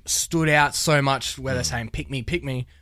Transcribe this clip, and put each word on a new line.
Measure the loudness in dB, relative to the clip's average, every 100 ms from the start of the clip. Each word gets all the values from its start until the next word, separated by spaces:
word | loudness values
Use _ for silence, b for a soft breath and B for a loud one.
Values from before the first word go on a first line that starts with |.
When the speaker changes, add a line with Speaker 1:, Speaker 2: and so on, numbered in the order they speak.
| -2
Speaker 1:
stood | -2 0 0 4
out | 4 4 2
so | 2 4
much | 4 0 -2 -6
where | -4
they're | -2
Speaker 2:
Mm. | -2
Speaker 1:
saying, | -4 -6
"Pick | -8 -6
me, | -6
pick | -4 -4
me," | -4 -6 -8 b